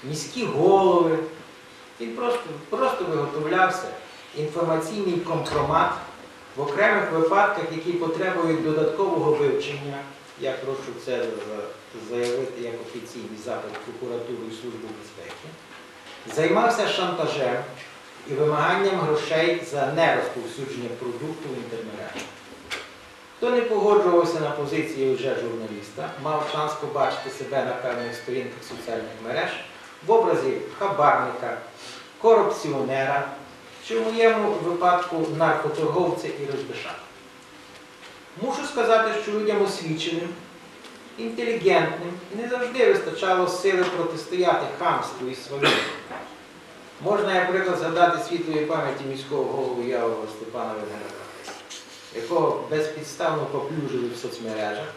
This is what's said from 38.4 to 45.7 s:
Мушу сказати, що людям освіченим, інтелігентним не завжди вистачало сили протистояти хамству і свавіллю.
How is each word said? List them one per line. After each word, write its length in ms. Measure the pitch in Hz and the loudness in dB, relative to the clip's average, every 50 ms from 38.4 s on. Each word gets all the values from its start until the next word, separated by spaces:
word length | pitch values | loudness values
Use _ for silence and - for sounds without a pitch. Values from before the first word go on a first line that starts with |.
Мушу 220 | 208 269 269 294 - | -4 -2 -2 -2 -6
сказати, 460 | - - 247 226 226 226 220 226 214 208 214 208 | -4 0 2 4 6 6 6 6 2 0 -2 -2
що 80 | 208 | -2
людям 300 | 208 214 208 214 208 196 | -2 0 2 2 2 2
освіченим, 680 | 190 185 - - 165 160 156 - - 175 165 165 175 175 - - - - - - - - - - - - - - - - - | 2 0 0 -4 -4 -4 -2 -2 -2 -2 -2 -2 -4 -6 -8 -12 -16 -18 -20 -20 -20 -20 -20 -20 -20 -18 -18 -18 -20 -18 -12
інтелігентним 960 | - 226 226 226 240 233 226 226 - 175 190 175 165 160 156 170 170 175 175 - - - - 196 | -8 -8 -6 -4 -2 -2 0 0 2 4 6 6 6 4 4 -2 -4 -6 -8 -8 -10 -12 -10 -8
не 140 | 220 240 240 | -6 -4 -2
завжди 440 | 247 247 247 233 240 262 233 202 196 | -2 -2 -2 -2 4 6 8 8 8
вистачало 540 | 190 - 156 - - 196 185 185 180 180 | 6 2 -2 -4 -2 2 2 4 4 4
сили 360 | 170 - - - 196 185 180 180 | 2 0 2 2 4 4 4 2
протистояти 840 | 175 - - 165 165 - 147 - - 180 180 175 170 151 139 143 139 - - | 2 2 0 -2 -2 -2 -4 -6 -4 0 4 4 4 4 4 2 -4 -4 0
хамству 480 | 175 170 147 - - - - 123 127 | 0 2 2 2 -2 -4 -6 -6 -6
і 80 | 127 131 | -6 -6
свавіллю. 340 | - - - 139 139 143 - | -8 -8 -8 -2 2 4 4